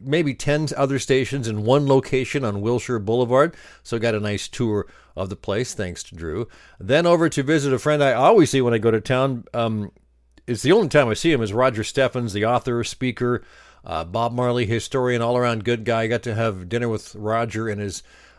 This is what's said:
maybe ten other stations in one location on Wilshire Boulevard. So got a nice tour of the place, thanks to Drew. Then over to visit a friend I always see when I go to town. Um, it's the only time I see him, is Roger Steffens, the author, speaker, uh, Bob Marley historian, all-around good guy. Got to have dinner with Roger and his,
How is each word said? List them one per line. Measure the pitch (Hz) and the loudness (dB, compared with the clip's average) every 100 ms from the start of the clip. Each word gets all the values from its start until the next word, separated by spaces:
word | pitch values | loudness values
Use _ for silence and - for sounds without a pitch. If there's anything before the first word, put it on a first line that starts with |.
maybe | 123 156 151 | -2 0 0
ten | 123 - 151 151 - | -2 0 0 0 0
other | 139 135 | 0 0
stations | - 135 123 139 113 | 2 2 2 -4 -4
in | 107 | -2
one | 104 139 139 | 2 4 4
location | 135 - 131 127 143 | 2 2 -2 -2 -4
on | 120 101 | -4 -2
Wilshire | 104 120 - 120 | -2 -2 -2 -4
Boulevard. | 101 120 120 127 160 - - - | -2 0 2 4 2 0 -20 -20
So | - 117 | -8 -4
got | 117 107 | -2 -2
a | |
nice | 104 101 - | -2 -4 -6
tour | - 117 104 - - _ | -4 -2 -2 -4 -12 _
of | - 95 | -8 -8
the | 95 | -8
place, | - 101 123 | -4 -4 -4
thanks | - 92 85 | -6 -8 -8
to | - 80 | -14 -12
Drew. | 82 85 123 - - - | -8 -6 -8 -12 -20 -12
Then | 95 143 170 | 0 2 4
over | 170 165 | 4 4
to | - | 0
visit | 135 160 139 | 2 2 2
a | 131 | 0
friend | 151 151 | 2 2
I | 139 | 2
always | 117 147 220 151 | 4 6 6 6
see | 135 | 4
when | 123 | 2
I | 113 | 2
go | 113 | 2
to | 110 | 2
town. | - 127 135 123 - | 0 0 0 -2 -6
Um, | 120 113 110 101 - _ _ _ _ - | -4 -2 -2 -6 -12 _ _ _ _ -8
it's | 117 | -2
the | 135 | 4
only | 208 170 | 4 4
time | 160 123 | 4 4
I | |
see | 104 165 | 2 2
him, | 143 | 0
is | 110 | 0
Roger | 107 127 110 | 2 2 0
Steffens, | 104 - 127 127 120 | -2 0 0 0 -4
the | 101 107 | -2 0
author, | 123 - 120 | 0 0 -4
speaker, | 117 - 127 113 123 120 - - - _ | -4 -4 -6 -2 -2 -2 -6 -20 -20 _
uh, | - 82 | -8 -8
Bob | 82 104 117 | -4 -4 -2
Marley | 120 123 123 107 | -2 0 0 0
historian, | 113 - 135 123 120 | -2 -2 -2 0 0
all-around | 117 123 123 113 | 0 0 0 -2
good | 107 120 | -2 -2
guy. | 110 113 113 | -2 -2 0
Got | 117 | -2
to | 123 | -4
have | 110 113 92 90 | -2 -2 -4 -6
dinner | 117 120 | -4 -2
with | 110 - | -4 -8
Roger | 107 107 113 117 110 113 | -10 -4 -2 -2 -4 -6
and | 104 | -6
his, | 104 - - - - | -6 -8 -16 -20 -20